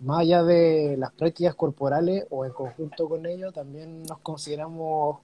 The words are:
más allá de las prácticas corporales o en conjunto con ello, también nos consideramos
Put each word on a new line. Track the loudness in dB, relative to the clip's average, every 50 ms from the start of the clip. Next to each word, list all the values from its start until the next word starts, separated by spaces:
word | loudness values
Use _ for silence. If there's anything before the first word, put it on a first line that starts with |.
más | -4 -2 2 2
allá | 4 6 6 6 6
de | 6 6 8 6 6 6 4 2 0 0
las | -2 -4 -6 -4
prácticas | -2 -2 -2 0 2 0 0 2
corporales | 0 -2 -2 -2 -2 -2 0 2 2 2 2 0 -2 -4 -6
o | -6 -6 -6
en | -6
conjunto | -6 -8 -10 -8 -8 -10 -10 -10 -4 -4 -4
con | -4 -4 -6 -6
ello, | -8 -8 -8 -10 -10 -10
también | -12 -14 -12 -14 -16 -16 -16 -16 -14 -12
nos | -12 -14 -12
consideramos | _ -12 -12 -10 -8 -8 -8 -8 -8 -10 -10 -8 -4 -2 0 0 0 0 -2 -6